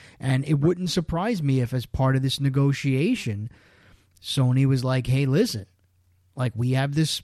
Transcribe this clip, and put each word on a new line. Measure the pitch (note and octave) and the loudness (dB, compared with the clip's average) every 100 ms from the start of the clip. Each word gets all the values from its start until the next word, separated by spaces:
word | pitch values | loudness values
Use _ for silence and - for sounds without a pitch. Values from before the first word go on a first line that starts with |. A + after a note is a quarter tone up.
| - - | -20 -6
And | C3 C3 | -2 0
it | C#3 D3 | 0 2
wouldn't | D#3 F3 F3+ | 2 2 -2
surprise | F3+ D#3+ E3 G#3+ G3+ | -2 -2 -2 -2 -2
me | C#3 C3 | 0 0
if, | A#2+ | 0
as | B2+ - | -4 -6
part | - C3 C3 | -2 2 2
of | |
this | C3+ C3+ | 0 -2
negotiation, | C#3 C3+ C#3 C3+ C#3+ C3 F#3 B3+ A#2 G2+ A2 - _ _ - - _ _ | -2 2 2 0 0 0 0 -2 -4 -6 -8 -14 _ _ -20 -20 _ _
Sony | - - B2+ C3 C3+ | -6 0 2 4 4
was | C3+ | 2
like, | C3 C3 B2 | 0 -2 0
"Hey, | C3+ | 0
listen, | C3+ D3 A#3+ G#2 - _ _ _ _ _ _ | 2 2 0 -2 -12 _ _ _ _ _ _
like, | - B2+ A2+ | -4 -4 -2
we | B2 | 0
have | C3 C#3 C#3+ | 0 0 0
this | D#3 - | 0 -2